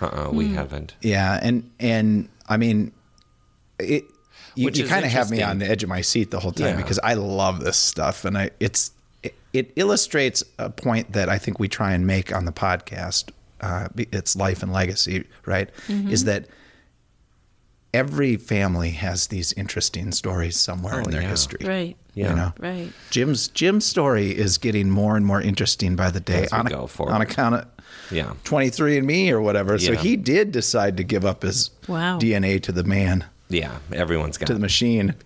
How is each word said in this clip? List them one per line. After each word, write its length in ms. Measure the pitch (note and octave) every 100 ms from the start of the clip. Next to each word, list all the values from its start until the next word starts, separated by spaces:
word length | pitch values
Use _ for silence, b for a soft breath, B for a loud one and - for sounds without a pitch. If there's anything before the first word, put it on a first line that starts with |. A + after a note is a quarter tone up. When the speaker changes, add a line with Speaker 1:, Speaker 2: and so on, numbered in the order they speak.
Speaker 1:
uh-uh, 280 | F2+ D2 C#2+
we 180 | D2+ C#2+
Speaker 2:
Mm. 40 | D2+
Speaker 1:
haven't. 400 | C#2 C#2+ D#2 -
Speaker 3:
Yeah, 380 | A2 G2 F#2+ G2
and, 280 | A#2 B2 A#2+ -
and, 500 | A#2+ A2+ G#2+ G#2 - _ -
I 80 | A2
mean, 340 | A#2 G#2+ G#2 - _ _ _ _ _ _ _ -
it, 260 | F#2+ D3 - _ _ B B -
you, 100 | C3
Speaker 1:
Which 120 | C#3+
Speaker 3:
you 60 | C3+
Speaker 1:
is 40 |
Speaker 3:
kinda 180 | F#3+ D3
have 220 | B2 A2
me 80 | A2+
Speaker 1:
interesting. 120 | G#2
Speaker 3:
on 100 | G2
the 100 | G2+
edge 140 | G#2+
of 60 | G2
my 120 | F#2
seat 300 | F2+ - G2+
the 80 | F#2+
whole 120 | F2+
time 160 | - -
Speaker 1:
Yeah. 60 | F2+
Speaker 3:
because 220 | F2+ F#2+
I 100 | A2
love 500 | A2+ G2+ F#2+ F#2+ F2+
this 140 | C#2+ -
stuff, 480 | - - D2+ - F#2
and 120 | G2
I, 140 | G2 -
it's, 320 | A2 - - - _ _
it, 120 | - - _
it 180 | C3 B2 -
illustrates 680 | G3 G3+ - D3+ C3 - - -
a 100 | -
point 440 | - B2+ A2+ -
that 160 | G2+ F#2
I 80 | G2
think 220 | - G2
we 80 | G2
try 260 | - G2+
and 120 | F2+ F2+
make 260 | F#2+ F#2 F#2+
on 100 | F2
the 60 |
podcast. 720 | - F#2+ F2 - F#2 E2+ - - - - -
Uh, 260 | F#2 F2+ F#2+ -
be-, 120 | A#2+
it's 240 | G#2 - F#2
life 260 | G2 F#2+
and 100 | F#2+
legacy, 520 | F#2 F#2 G2 - F#2 - B -
right? 240 | F#2+ G2 B B
Speaker 2:
Mm-hmm. 220 | G3+ G3
Speaker 3:
Is 160 | A2+ B2+
that 220 | G2+ - B B B B _ _ _ _ _ _ _ _ _ _
every 420 | A#2+ C3+ C#3+ C#3 A2
family 560 | - G#2 G2 F2 E2+
has 360 | D#2 F#2 F2+ -
these 260 | F#2+ E2+
interesting 580 | - G2 - - E2 F#2
stories 460 | - G2 F2+ E2+ F2
somewhere 380 | - F2+ F#2+ C3
Speaker 1:
Oh, 80 |
Speaker 3:
in 80 | A2
their 100 | D#2+
Speaker 1:
yeah. 80 | F#2
Speaker 3:
history. 360 | G#2 - - F#3+
Speaker 2:
Right. 320 | F#3+ F3 - -
Speaker 1:
Yeah. 160 | G2+ G2+
Speaker 3:
You 60 | E2+
know? 180 | F2 -
Speaker 2:
Right. 320 | F3 F3+ E3+ - -
Speaker 3:
Jim's, 380 | A#2+ C3 B2 -
Jim's 360 | - E3+ G#3 -
story 460 | F#3 C#3+ A2+ G2+ F#2+
is 200 | G#2 F2+
getting 320 | A#2 G#2+ G2
more 260 | G2 G#2+ G#2+
and 80 | G2+
more 160 | G2
interesting 540 | G#2+ G2 F#2+ - F#2+ F2+
by 160 | F#2
the 80 | F2
day 240 | F2+ F2
Speaker 1:
As 80 | -
we 60 | A2+
Speaker 3:
on, 60 | A#2
Speaker 1:
go 180 | C#2
Speaker 3:
a, 40 | B1
Speaker 1:
forward. 260 | - C#2+
Speaker 3:
on 80 | G#2+
account 340 | A2 - A#2+ A#2
of 100 | - - B B B
Speaker 1:
Yeah. 220 | E2+ B1 -
Speaker 3:
twenty-three 540 | - D3+ C3 - D3 C#3+
and 100 | C3+
me 240 | E3+ F#3+
or 100 | A2+
whatever. 360 | G#2+ G2+ F#2+ G#2
So 140 | F2
Speaker 1:
Yeah. 60 | A2
Speaker 3:
he 160 | F3+ A#3+
did 340 | B2 E3 G#3
decide 460 | B2+ - A#2 G2+ F#2
to 60 |
give 220 | F2+ G#2 F#2+
up 160 | F2+
his 280 | F#2+ - - - -
Speaker 2:
Wow. 300 | E3 F3 F3+
Speaker 3:
D 160 | A2+ G#2
N 80 |
A 160 | F#2+ G2
to 120 | -
the 120 | F2
man. 400 | F#2 G2 F#2+ F#2 - - _
Speaker 1:
Yeah, 300 | F2 D2 C2+ D2+
everyone's 440 | - E2+ E2 D2+ -
got 100 | -
Speaker 3:
To 60 |
the 60 | A2
machine. 560 | G2+ - A#2+ A2+ G2 -